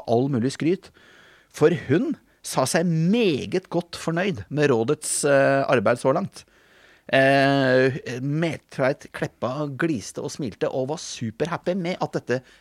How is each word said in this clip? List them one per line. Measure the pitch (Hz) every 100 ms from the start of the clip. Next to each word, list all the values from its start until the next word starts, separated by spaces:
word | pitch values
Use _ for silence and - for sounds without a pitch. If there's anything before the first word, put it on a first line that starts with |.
| -
all | 117 139
mulig | 131 127
skryt, | - 143 190 - _ - - - _ _
for | - 180 139 -
hun | 156 302 - _ _ -
sa | -
seg | 131 180 175
meget | 160 165 233 208 131 95 175 -
godt | 165 - -
fornøyd | - 165 202 123 -
med | 139 147
rådets, | 117 117 151 - - 147
eh, | 139 135 139 139
arbeid | 131 202 -
så | 135
langt. | 151 196 - - _ _ _ _ _ -
Eh, | 135 135 139 135 139 131 127 131 131 - 123
Meltveit | 139 151 165 - - - 131 147 -
Kleppa | - 156 - 113 135 147 127
gliste | 170 127 - -
og | 143
smilte | - 131 - 156
og | 131 131
var | 160
superhappy | - - 113 - 156 143 - 185
med | 170 185
at | 165 156
dette | - 123 - -